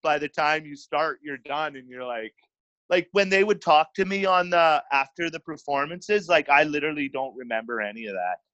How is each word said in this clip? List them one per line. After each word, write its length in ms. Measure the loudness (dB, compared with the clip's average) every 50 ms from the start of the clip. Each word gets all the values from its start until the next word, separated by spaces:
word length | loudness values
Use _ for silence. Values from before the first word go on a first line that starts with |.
| _
by 160 | 0 0 0
the 100 | -2 -6
time 380 | _ -2 0 0 0 0 -4
you 100 | -8 -16
start, 440 | -16 -12 _ -2 -2 0 -2 -4 -8 _
you're 160 | -12 -12 -12
done, 380 | _ -8 -6 -6 -6 -6 -8
and 120 | -12 -18 -16
you're 160 | -14 -12 -10
like, 300 | -8 -8 -8 -8 -10 _ _ _ _ _ _ _ _ _ _ _ _
like, 180 | 0 0 0 _ _
when 180 | 0 2 2
they 140 | 4 2 4
would 180 | 4 2 0 4
talk 320 | 4 4 4 4 2 _
to 100 | -4 -2
me 200 | -2 0 -2 0
on 240 | 2 2 2 2 2
the, 320 | 4 4 6 6 4 2 0 0 -2
after 380 | -2 -2 -2 _ -6 -6 -6
the 100 | -6 -10
performances, 880 | _ -10 -12 -12 -6 -4 -2 -2 -2 -4 -6 -12 -4 0 0 0 2 4
like, 200 | 2 2 4 4
I 140 | 4 4 4
literally 440 | 4 0 -2 -2 -2 -2 -4 -4 -4
don't 260 | -4 -6 -6 -6 -8
remember 440 | -14 -10 -6 -6 -6 -4 -4 -4 -4
any 260 | -4 -6 -6 -8 -10
of 80 | -8 -6
that. 220 | -6 -4 -4 -4 -6 _ _